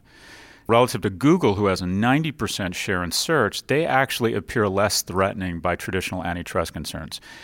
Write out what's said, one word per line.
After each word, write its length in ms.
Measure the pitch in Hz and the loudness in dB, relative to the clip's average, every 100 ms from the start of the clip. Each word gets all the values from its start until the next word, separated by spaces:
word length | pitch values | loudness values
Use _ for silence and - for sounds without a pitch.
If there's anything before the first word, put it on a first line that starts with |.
| _ - - - - - - | _ -20 -20 -20 -20 -12 2
Relative 340 | 117 123 110 | 4 4 2
to 80 | 104 | -4
Google, 440 | 92 139 180 139 98 | 2 4 4 4 4
who 120 | 101 | 2
has 120 | 92 | 2
a 80 | 90 | 0
ninety 440 | 95 120 139 160 | 0 2 2 0
percent 440 | - 107 - 92 90 | -4 -4 -4 -4 -4
share 280 | - 92 | -2 -2
in 80 | 87 | 0
search, 560 | - - 160 104 - - | -2 0 2 2 -2 -2
they 180 | 135 160 | 0 2
actually 480 | 131 135 - 117 | 2 0 0 0
appear 340 | 113 - 120 104 | 0 -2 0 2
less 340 | 95 104 - | 2 2 0
threatening 580 | - 90 95 - 92 85 | -2 0 0 0 -6 -4
by 160 | 87 85 | -2 -2
traditional 500 | - 92 - 92 87 | -4 -4 -4 -4 -4
antitrust 480 | 87 82 95 82 | -6 -4 -2 -2
concerns. 480 | 85 - - 78 - - - | -6 -8 -10 -10 -14 -16 -20